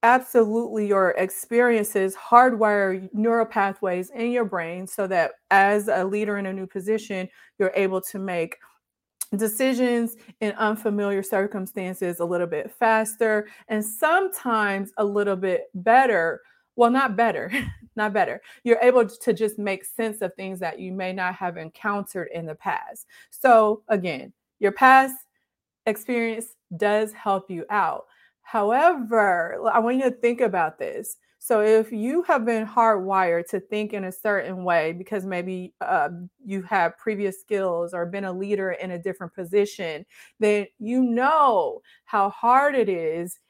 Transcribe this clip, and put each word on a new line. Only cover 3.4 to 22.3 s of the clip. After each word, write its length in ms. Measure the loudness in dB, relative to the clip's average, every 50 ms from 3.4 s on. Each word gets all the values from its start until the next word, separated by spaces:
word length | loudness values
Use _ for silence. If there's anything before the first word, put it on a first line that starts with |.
| 0
pathways 640 | 0 0 0 0 0 -2 -4 -4 -4 -2 -4 -6 -8
in 220 | -8 -6 -4 -2
your 160 | 0 -2 -2
brain 400 | -2 -4 -6 -6 -6 -8 -10 -12
so 200 | -12 -6 -6 -4
that 260 | -2 0 0 0 0 -2 _ _ _
as 380 | 4 6 6 6 4 2 0 0
a 140 | 0 0 0
leader 360 | -2 -2 -2 -2 -2 -4 -4
in 80 | -6
a 60 | -6 -6
new 120 | -8 -10
position, 640 | -10 _ -10 -4 -2 -4 -4 -4 -6 -8 -8 -8 -10 _ _ -20 _ _ _
you're 140 | -2 0 2
able 260 | 2 0 0 0 -2
to 180 | -4 -6 -8 -8
make 380 | -6 -4 -4 -4 -4 -4 -8 _ -20 -20 _ _ _ _ _ _ _ _ _ _ -10 -6 -4
decisions 800 | -2 -2 -2 -2 0 0 0 2 2 2 2 2 0 -2 -2 -6 -12 -20 -20 -10 _
in 120 | -6 -6 -2
unfamiliar 720 | 0 -2 -2 -2 -2 -2 -2 -2 0 -2 -2 -2 -2 -4
circumstances 960 | -2 0 0 0 0 -4 -8 -8 -8 -8 -8 -8 -8 -6 -4 -4 -6 -4 -4
a 40 | -4
little 220 | -2 -2 -2 -2
bit 240 | -2 -4 -6 -8 -8
faster 760 | -4 0 2 2 2 2 0 -2 -2 -2 0 0 0 0 -2 -6 -14 -20 -10 -6
and 160 | -4 -4 -4
sometimes 1040 | -6 -6 -2 0 2 2 2 2 0 -4 -6 -4 -2 0 0 0 0 -2 -2 -6 -8 -4
a 80 | -2 -2
little 320 | 0 0 0 0 0 0
bit 300 | -2 0 0 -2 -2 -4 -6 _
better. 680 | -4 2 6 6 6 6 6 4 2 2 0 -2 -4 _ _ _ _ _ _ _
Well, 140 | 2 4 4
not 240 | 4 2 0 0 0
better, 380 | 0 0 0 0 -2 -6 -4 -4
<laughs> 420 | -4 -4 -6 -10 -14 -18 -16 _
not 200 | -4 -4 -2 2
better. 260 | 0 0 0 -2 -10 _ -18 -20 -8 _
You're 160 | 2 4 6
able 260 | 6 6 6 6 4
to 260 | 2 -2 -6 -2 -2 -2
just 240 | 0 -2 -4 -4 -4
make 260 | -4 -4 -4 -6 -8
sense 380 | -14 -8 -6 -6 -6 -4 -6 -8
of 100 | -8 -8
things 280 | -8 -12 -12 -10 -8
that 200 | -8 -8 -8 -8
you 120 | -12 -10 -8
may 200 | -6 -6 -6 -6
not 220 | -4 -4 -6 -6
have 240 | -4 -6 -8 -8 -8
encountered 720 | -14 -16 _ -8 -6 -4 -4 -4 -6 -6 -8 -8 -8 -8